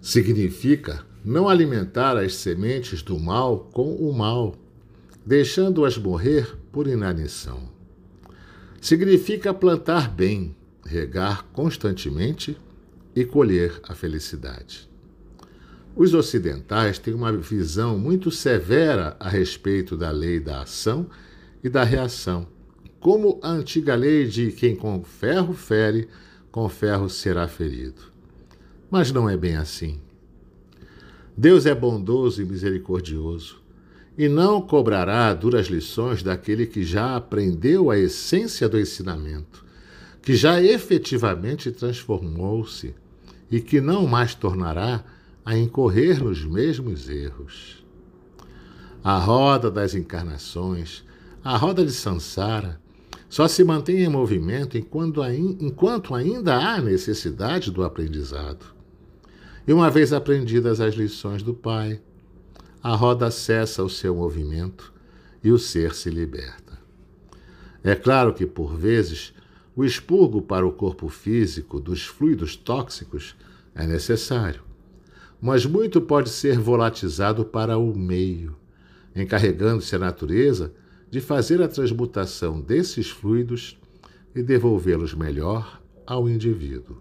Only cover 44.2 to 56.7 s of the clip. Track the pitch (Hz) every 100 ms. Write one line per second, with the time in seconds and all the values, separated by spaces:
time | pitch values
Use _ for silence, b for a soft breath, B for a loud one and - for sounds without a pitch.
44.2 | 120 - 101 92 87 80 107 117 b b
45.2 | b b - 113 117 135 123 98 156 156
46.2 | 127 82 76 87 147 131 123 85 65 71
47.2 | 71 69 69 - - - - - - -
48.2 | - - B B B B B B 95 98
49.2 | 90 123 139 135 117 95 101 98 82 85
50.2 | 85 73 - 85 92 87 80 - - B
51.2 | B B 131 123 165 185 165 123 104 85
52.2 | - - 101 110 95 80 - B B B
53.2 | B - 160 165 180 156 143 185 180 139
54.2 | 117 98 80 120 131 120 - 151 165 151
55.2 | 131 123 185 185 147 139 190 240 - 123
56.2 | 147 247 180 127 175